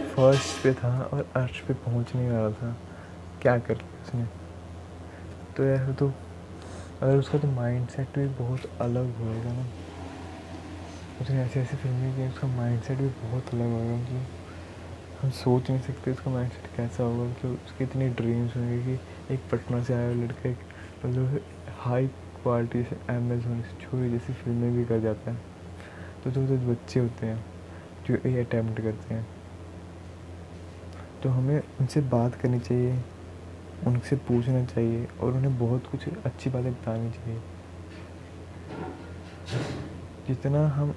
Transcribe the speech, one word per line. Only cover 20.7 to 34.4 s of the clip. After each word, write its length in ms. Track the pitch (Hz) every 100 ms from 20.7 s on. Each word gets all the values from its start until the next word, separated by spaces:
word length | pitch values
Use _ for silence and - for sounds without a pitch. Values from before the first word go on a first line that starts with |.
| - - -
मतलब 360 | 127 127 131 143 - - - -
हाई 280 | 123 123 135 - - -
क्वालिटी 400 | 123 120 117 123
से 140 | 120 123
Amazon 680 | - 123 120 120 120 117
से 220 | 117 -
छुरी 260 | - 127 123
जैसी 220 | 117 123
फिल्में 440 | 123 120 120 120 120
भी 80 |
कर 160 | 117 113
जाता 300 | 110 107 120
है, 80 | 117 - - - - - - 90 -
तो 60 | 131
जो, 160 | 131 135
जो 100 | 131 123
बच्चे 300 | 120 - 127
होते 260 | 120 120 113
हैं 180 | 110 - - - - - - -
जो 80 | - 131
ये 120 | 127
अटेम्प्ट 400 | 120 117 113 110
करते 340 | 113 104 -
हैं, 120 | 113 113 - - - - - - - - - - - - - - - - - - -
तो 60 | 135
हमें 340 | 127 131 147 - -
उनसे 200 | 131 151
बात 340 | 131 120 120
करनी 260 | - 123 123
चाहिए, 420 | - 123 123 127 123 - - - - - - - 123
उनसे 300 | 120 - 135
पूछना 480 | - 120